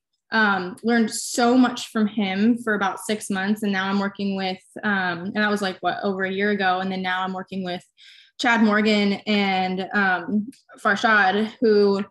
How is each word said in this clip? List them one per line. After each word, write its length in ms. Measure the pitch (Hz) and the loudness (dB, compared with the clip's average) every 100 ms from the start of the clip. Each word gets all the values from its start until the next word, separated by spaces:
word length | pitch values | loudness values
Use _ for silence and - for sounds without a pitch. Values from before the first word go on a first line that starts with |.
| _ _ _ | _ _ _
Um, 440 | 220 214 190 180 - | 0 2 0 -4 -6
learned 280 | 220 233 214 | 0 2 2
so 480 | - - - 240 254 | -2 -6 0 4 4
much 300 | 247 247 - | 4 0 -6
from 180 | 226 214 | -2 -2
him 500 | - 196 190 220 240 | 0 -2 2 2 2
for 80 | 220 | 0
about 280 | 202 196 180 | -2 -2 -4
six 280 | - 214 - | -6 -6 -4
months. 340 | 196 196 214 | -4 -2 -2
And 80 | 208 | -2
now 160 | 190 196 | -2 -2
I'm 120 | 202 | -2
working 360 | 196 - 202 | -2 -4 -6
with, 220 | 190 190 185 _ - | -4 -4 -6 _ -8
um, 420 | 214 196 185 170 | -2 -2 -2 -4
and 120 | 185 214 | -6 -2
that 140 | 208 | 0
was, 100 | 208 | 0
like, 160 | 190 185 | -2 -4
what, 180 | 175 - | -4 -2
over 220 | 202 190 | -2 -2
a 80 | 190 | -4
year 200 | 190 208 | -2 0
ago. 280 | 202 190 185 | 0 0 0
And 100 | 190 | -2
then 120 | 190 | -4
now 200 | 185 185 | -4 -4
I'm 120 | 190 | -4
working 300 | 185 190 190 | -6 -8 -8
with 200 | 180 180 - _ - - _ - | -6 -8 -10 _ -20 -20 _ -2
Chad 220 | 254 226 | 2 4
Morgan 580 | 214 208 214 208 202 196 - | 4 4 4 4 2 0 0
and, 600 | 208 196 185 185 185 190 | 0 2 0 -2 -4 -4
um, 580 | 208 190 180 170 208 220 - _ - | 0 0 0 -2 -4 -4 -10 _ -6
Farshad, 720 | 220 202 233 214 190 202 220 - | -2 0 2 4 4 2 -2 0
who 420 | 226 208 202 196 202 | 4 4 4 2 -4